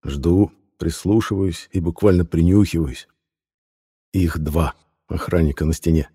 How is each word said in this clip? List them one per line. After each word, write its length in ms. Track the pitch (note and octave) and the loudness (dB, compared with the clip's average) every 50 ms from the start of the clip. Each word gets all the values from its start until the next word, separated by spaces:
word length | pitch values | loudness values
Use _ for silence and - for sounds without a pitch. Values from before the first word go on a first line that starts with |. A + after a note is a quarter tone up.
| _ | _
Жду, 480 | C#2+ C#2+ C#2+ C#2+ E2+ F2 F#2+ G#2 - _ _ _ _ _ | -8 -10 -2 0 2 4 4 2 0 _ _ _ _ _
прислушиваюсь 920 | _ - E2+ D#2+ - - F2+ G#2 A2 G#2+ - G#2+ G2 G2 F#2+ E2 - - _ | _ -6 -6 -6 -4 -2 0 0 0 0 -2 -4 -4 -2 -4 -4 -8 -14 _
и 80 | - F#2+ | -6 -4
буквально 460 | E2 F2 E2+ - - G#2 F#2 F2 F2 | -4 -4 -4 2 2 4 4 4 2
принюхиваюсь. 840 | - - E2 E2 F2 F#2 G#2 G#2 F#2 - E2 D#2+ C2+ B1 - - _ _ _ _ _ _ _ _ _ _ _ _ _ _ _ _ _ _ _ _ _ | 0 0 2 2 4 4 4 2 2 0 -4 -4 -4 -6 -12 -16 _ _ _ _ _ _ _ _ _ _ _ _ _ _ _ _ _ _ _ _ _
Их 280 | - G2 F2+ E2 D#2 D2+ | -2 0 0 0 -2 -4
два 340 | D#2 D2+ D2+ E2 D#2+ C#2 - _ _ _ _ _ _ | -4 -2 0 0 -2 -2 -4 _ _ _ _ _ _
охранника 580 | _ - E2 - - - F2 E2 D2+ C#2 - D#2+ | _ -8 -8 -4 -2 0 2 2 0 0 -2 -2
на 80 | D#2 D#2+ | -2 -2
стене. 360 | - - E2+ D#2+ D#2+ C#2+ - _ | -2 0 0 2 2 0 -2 _